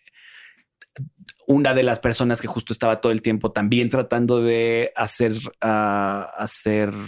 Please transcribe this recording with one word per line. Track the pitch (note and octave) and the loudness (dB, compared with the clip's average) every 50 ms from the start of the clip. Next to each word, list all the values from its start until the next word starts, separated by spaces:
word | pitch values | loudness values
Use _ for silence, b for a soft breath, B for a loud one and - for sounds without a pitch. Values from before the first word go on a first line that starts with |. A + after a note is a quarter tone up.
| _ B B B B B B B B B B B B _ _ _ - - _ - C3 - - _ - - - _ _ | _ B B B B B B B B B B B B _ _ _ -20 -20 _ -14 -14 -14 -16 _ -20 -20 -20 _ _
una | - C#3 C#3+ C#3+ C3+ B2+ | 2 2 2 4 2 2
de | C3 B2+ | 2 2
las | B2 A#2 - | 2 0 0
personas | - B2 A2+ - B2+ A#2+ A#2+ A2+ | 0 -2 0 2 0 0 0 0
que | - | -4
justo | A2+ - A#2 - - A2+ | -4 -6 -6 -6 -4 -4
estaba | - B2 A2+ A2+ A2+ | 0 0 0 2 2
todo | - A#2+ A2+ | 2 0 0
el | G#2+ - | 2 0
tiempo | A#2 A2 G#2 - G#2+ - | 0 0 0 -2 -2 -2
también | G#2+ G#2 A2 A#2+ A#2+ B2 A#2+ | -2 0 2 2 2 2 2
tratando | - C3 B2 - B2 A#2+ A#2+ A#2+ B2 A#2+ A#2 | 0 0 0 0 0 0 2 2 2 2 2
de | A#2 A#2 A#2 A#2 A#2 A#2 A#2 A#2+ - - | 2 2 2 2 0 0 0 -2 -2 -2
hacer, | - A#2 G#2 - - A#2+ A2+ A2 A2+ - - - _ G#2 | -4 -2 -2 0 0 0 0 0 -2 -8 -12 -8 _ -2
ah, | A2 G#2+ G#2+ G#2+ G#2 G2+ G2+ G2+ G2 G2+ G2+ F#2 - - - | 0 0 0 0 0 0 0 0 -2 -2 -4 -6 -10 -10 -8
hacer | G#2+ G#2+ - - - A2 G#2+ G#2+ G#2+ G#2 G#2 G#2 G2+ | -6 -6 -6 -4 -2 0 0 0 0 -2 -4 -6 -10